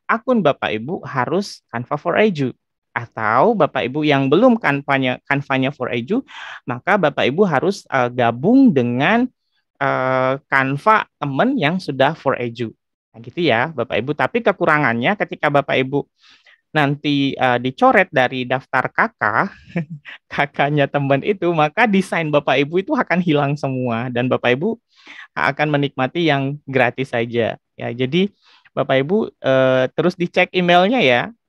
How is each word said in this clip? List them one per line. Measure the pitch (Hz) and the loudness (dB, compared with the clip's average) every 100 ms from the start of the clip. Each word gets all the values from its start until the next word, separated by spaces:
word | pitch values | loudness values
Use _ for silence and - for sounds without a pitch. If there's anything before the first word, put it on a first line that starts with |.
| - | -4
akun | 226 254 240 | -4 0 0
Bapak | 151 - 104 107 | 0 0 -2 -4
Ibu | 120 185 - | -6 -10 -8
harus | 135 123 175 202 - _ | -4 -2 -2 -4 -12 _
Canva | 120 127 147 | -10 -6 -6
for | 175 170 | -2 2
Edu. | 214 156 127 - _ _ _ | 2 0 -4 -6 _ _ _
Atau | 123 117 - 107 120 185 | -10 -8 -6 0 2 4
Bapak | 220 139 131 107 | 2 0 -2 -4
Ibu | 143 | -2
yang | 151 139 135 | 0 2 2
belum | 160 254 226 | 4 4 4
Canva-nya, | 151 139 143 135 131 123 - | 0 -2 0 0 0 -4 -2
Canva-nya | 143 - 131 131 | -4 -2 -2 -2
for | 135 123 | -4 -6
Edu, | 120 120 233 - - - - - | -4 -2 -4 -4 -14 -18 -14 -10
maka | 120 - 202 | -6 0 2
Bapak | 156 - 107 | 2 0 0
Ibu | 151 202 | 2 2
harus, | 135 165 202 - | 2 0 -4 -4
eh, | 135 123 | -2 -2
gabung | 123 117 117 170 262 262 | 0 0 0 2 4 6
dengan, | 135 120 123 160 226 254 _ _ _ _ - | 4 0 0 2 2 -2 _ _ _ _ -6
eh, | 139 135 131 131 131 135 - | -2 -2 0 0 0 -2 0
Canva | 135 131 139 214 214 - - | 0 0 0 2 2 0 -8
temen | 143 135 226 277 | -4 0 0 0
yang | 147 185 | -2 -2
sudah | - 135 135 165 | -4 0 0 0
for | 139 123 | -4 -2
Edu. | 123 117 113 - _ _ _ | -4 -6 -8 -10 _ _ _
Nah, | 113 | -20
gitu | 117 - 170 | -14 -4 0
ya, | 113 131 | 2 0
Bapak | 143 117 101 | -4 -4 -2
Ibu. | 127 147 | -2 -2
Tapi | 127 233 | 0 0
kekurangannya | 226 185 165 151 135 117 139 208 | 0 0 2 2 2 0 0 -2
ketika | 175 180 151 | -4 -4 0
Bapak | 143 135 131 | 0 0 -2
Ibu | 131 139 - _ _ _ _ _ _ | -2 -4 -6 _ _ _ _ _ _
nanti, | 151 139 147 151 143 139 | -2 0 -2 -2 0 -2
eh, | - 131 120 | 0 0 0
dicoret | 127 - 254 220 185 | -2 0 2 4 2
dari | 139 127 131 127 | 2 0 -2 -4
daftar | 131 - 131 123 | -6 -2 -2 -2
kakak, | - 220 - 110 113 190 - - | -2 -2 -2 -2 0 -2 -6 -12
<laughs> | 175 156 156 - - - | -10 -10 -12 -18 -20 -8
kakaknya | - 143 - 143 147 139 | -4 -2 0 0 0 0
teman | 143 139 139 139 | 0 0 0 0
itu, | 208 175 | -2 -2
maka | 165 151 208 233 | 0 0 2 2
desain | 196 185 180 156 | 2 0 -4 0
Bapak | 147 147 135 | 0 2 0
Ibu | 143 175 196 | 0 -2 -2
itu | |
akan | 277 - 170 | -2 -2 -2
hilang | 170 143 143 147 | 0 0 0 -2
semua | 139 131 123 113 127 | -4 -4 -4 -4 -4
dan | 120 127 | -2 0
Bapak | 123 123 | 0 0
Ibu | 123 202 226 _ _ - - - | 0 -2 -6 _ _ -20 -20 -12
akan | - 87 139 151 | -4 -2 0 0
menikmati | 143 139 - 131 170 160 | 0 -2 -2 -4 0 0
yang | 139 135 147 - | 0 -2 -6 -4
gratis | 135 120 131 127 | 0 0 -2 -4
saja. | 120 117 117 107 - _ | -4 -2 -2 -2 -4 _
Ya, | - 120 | -14 -10
jadi | 120 127 170 202 _ _ _ _ - | -4 -2 0 0 _ _ _ _ -6
Bapak | 135 135 | 0 0
Ibu, | 143 208 - - | 0 -2 -4 -4
eh, | - 131 131 131 127 - | 0 2 2 2 0 0
terus | 165 | -2
dicek | 180 175 - 180 | -2 -4 -2 -2
emailnya | 185 175 175 190 254 | 0 4 4 4 2
ya, | 143 123 185 233 | 2 2 -2 -12